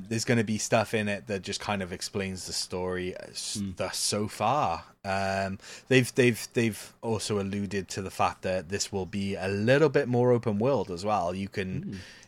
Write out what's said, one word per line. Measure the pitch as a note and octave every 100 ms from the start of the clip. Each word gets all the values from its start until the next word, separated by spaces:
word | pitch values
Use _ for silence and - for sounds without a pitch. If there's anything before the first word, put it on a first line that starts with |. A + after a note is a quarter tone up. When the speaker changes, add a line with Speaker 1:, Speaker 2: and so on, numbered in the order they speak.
| G2
Speaker 1:
there's | A2+ A#2
gonna | A#2
be | G#2+ G#2+
stuff | - A#2 G#2
in | A2 G#2
it | G2+ -
that | G2
just | F2+ G2
kind | - G2+
of | F2+
explains | F2+ - G#2 F#2+ F#2 -
the |
story, | - - F#2 F#2 F#2 F2+ -
uh, | -
s-, | - - G#2
Speaker 2:
Hmm. | G2 F#2
Speaker 1:
thus | F#2 -
so | - G#2+ G#2+
far. | - G#2+ C#3+ A2 E2 - _ G2
Um, | F#2+ F#2+ G2 G2 G2 - - -
they've, | C3 B2
they've, | - B2 A2 -
they've | - A#2 G2+ - -
also | A#2 G#2+ - G#2
alluded | G2 G2+ G2+ G2+ F2+
to | -
the | F#2
fact | - F#2+ -
that | F#2+ F#2 D#2+
this | G2 -
will | G2 F2
be | G2+ G2 F#2+
a | F#2+
little | G2+ A2 C3+ D#3
bit | C#3+ C#3
more | A#2+ B2
open | A#2+ A#2 G2+
world | B2 B2+ F#2
as | E2+ G#2
well. | G2+ F2
You | F#2 G2
can, | - F#2 F#2
Speaker 2:
Hmm. | G3+ F#2+ - -